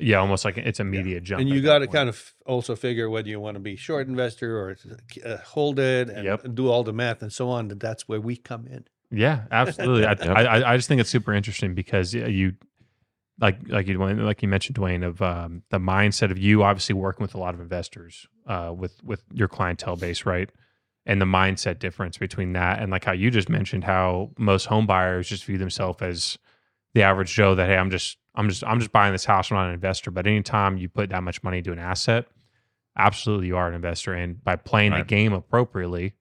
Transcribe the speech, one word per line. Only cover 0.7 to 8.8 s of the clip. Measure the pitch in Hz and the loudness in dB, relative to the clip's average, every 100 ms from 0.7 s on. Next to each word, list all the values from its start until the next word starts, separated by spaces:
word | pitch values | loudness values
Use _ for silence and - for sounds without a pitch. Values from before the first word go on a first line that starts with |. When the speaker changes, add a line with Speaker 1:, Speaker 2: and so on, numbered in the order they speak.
| 104 | -4
Speaker 2:
Yeah. | 101 | -4
Speaker 1:
immediate | 95 92 87 | -4 -4 -6
jump | 90 98 | -6 -2
Speaker 2:
And | 135 | 0
Speaker 1:
at | |
Speaker 2:
you | 139 | 2
Speaker 1:
that | 147 | 4
Speaker 2:
gotta | 147 131 | 4 4
Speaker 1:
point. | |
Speaker 2:
kind | 151 127 | 0 -2
of | - - _ - | -4 -16 _ -4
also | 123 117 | -4 -4
figure | 113 127 117 113 | -6 -4 -2 -4
whether | 110 104 | -4 -6
you | 107 | -8
wanna | 104 101 | -8 -10
be | 101 98 | -12 -12
short | - 151 135 | -6 -4 -4
investor | 127 123 - 117 113 | -4 -4 -4 -6 -4
or, | 95 95 98 110 - - | -6 -10 -18 -20 -20 -16
uh, | 117 104 | -12 -12
hold | - 151 147 139 | -8 -2 0 2
it | 131 127 120 | 2 2 0
and | 104 | -4
Speaker 1:
Yep. | 98 104 127 | -4 -4 -4
Speaker 2:
do | 117 131 | -2 2
all | 120 | 2
the | 110 | 0
math | 110 120 117 | -2 -2 -4
and | 110 | -8
so | - 123 | -6 -4
on. | 120 107 | -4 -6
That's | 101 113 113 - | -8 -8 -8 -8
where | 110 | -6
we | 110 120 | -6 -8
come | - 117 123 | -10 -14 -14
in. | 127 | -18